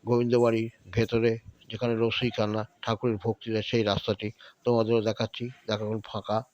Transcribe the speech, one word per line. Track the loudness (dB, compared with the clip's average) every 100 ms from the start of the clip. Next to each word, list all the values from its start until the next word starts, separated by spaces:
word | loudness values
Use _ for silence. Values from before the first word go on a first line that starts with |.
| 2
গোবিন্দবাড়ির | 2 4 4 4 2 -2 _ -6
ভেতরে, | 0 0 2 2 0 -8 -20 -16
যেখানে | -6 -2
রসুইখানা | 0 0 0 -2 0 0 -2 -6 _
ঠাকুরের | -4 -2 0 -2
ভোগ | -4 -6
তৈরি | -4 -4
হয়, | 0
সেই | 2
রাস্তাটি | 2 2 0 -4 -4 -10 -20 _
তোমাদেরও | 0 2 4 2 2
দেখাচ্ছি। | -2 -6 -6 -10 -10 -6
দেখো, | -4 -2
এখন | -6 -6
ফাঁকা | -10 -2 -4 -4